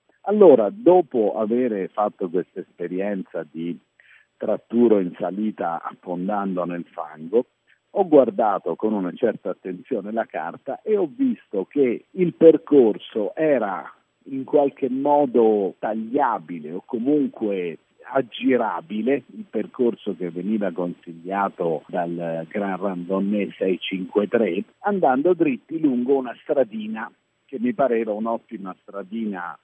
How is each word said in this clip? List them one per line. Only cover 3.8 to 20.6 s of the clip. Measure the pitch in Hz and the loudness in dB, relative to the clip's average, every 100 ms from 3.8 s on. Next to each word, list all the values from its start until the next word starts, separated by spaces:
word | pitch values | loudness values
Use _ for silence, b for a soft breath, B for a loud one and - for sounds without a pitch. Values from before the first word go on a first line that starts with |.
| _ _ b b b - | _ _ b b b -8
tratturo | 107 101 - 117 117 104 | -4 -4 -2 4 6 4
in | 87 - | 2 -4
salita | 87 98 107 - 87 82 | -6 -4 -4 -4 -6 -6
affondando | - - 92 87 95 104 98 90 87 | -10 -14 -10 -6 -4 -4 -4 -4 -4
nel | 85 80 | -6 -10
fango, | - 78 78 82 113 - _ _ b _ | -12 -12 -14 -4 -4 -4 _ _ b _
ho | - 185 | -4 4
guardato | 147 113 101 107 95 85 82 | 4 4 2 0 0 -4 -4
con | 107 | -2
una | 104 90 | -2 -4
certa | 73 113 - 95 | -2 -2 -2 -6
attenzione | - 98 90 - 113 104 | -8 -10 -10 -8 -8 -6
la | 113 107 | -6 -6
carta | 90 82 - - - | -8 -10 -10 -12 -8
e | - 208 | -2 0
ho | 160 240 | 0 -2
visto | 262 220 _ 98 - | -2 -2 _ -6 -2
che | 147 127 95 _ | 0 0 0 _
il | 185 175 | -2 -2
percorso | - 165 156 - 143 110 95 - 110 98 - | 6 8 8 6 6 6 4 -6 -4 -4 0
era | 156 127 101 87 67 - _ _ - | 0 2 0 -6 -10 -18 _ _ -12
in | 135 | -10
qualche | 120 147 139 - 127 | 0 2 2 0 -4
modo | 131 147 147 135 120 110 104 92 - | -2 2 2 4 4 4 4 0 -4
tagliabile | 117 110 110 143 131 101 80 85 76 | -6 -6 -4 0 0 -2 -6 -12 -10
o | 90 | -12
comunque | - 117 127 151 127 - 107 98 87 78 _ _ - | -8 -4 0 0 0 -2 -4 -2 -6 -8 _ _ -4
aggirabile, | 135 123 - 131 123 107 82 82 107 117 139 - | -4 -4 -2 0 2 0 -4 -8 -4 -2 -2 -4
il | 110 104 | -16 -8
percorso | 110 95 - 120 98 104 87 | -6 -6 -2 0 -2 -6 -8
che | 90 | -8
veniva | 87 98 110 | -6 -4 -2